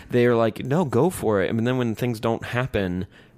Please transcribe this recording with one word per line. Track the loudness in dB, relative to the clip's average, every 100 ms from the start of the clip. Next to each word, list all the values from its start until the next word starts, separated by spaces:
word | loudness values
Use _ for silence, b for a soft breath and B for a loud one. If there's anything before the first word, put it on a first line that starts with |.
| 0
they're | 2 4 4
like, | 2 -2
"No, | -2 0 2
go | 2 0
for | 0 0 2
it." | 2
And | 0 0
then | 0
when | -2 -2
things | -4 -2
don't | -2 -2 -4
happen, | -4 -2 -2 -2 -2 -6 b b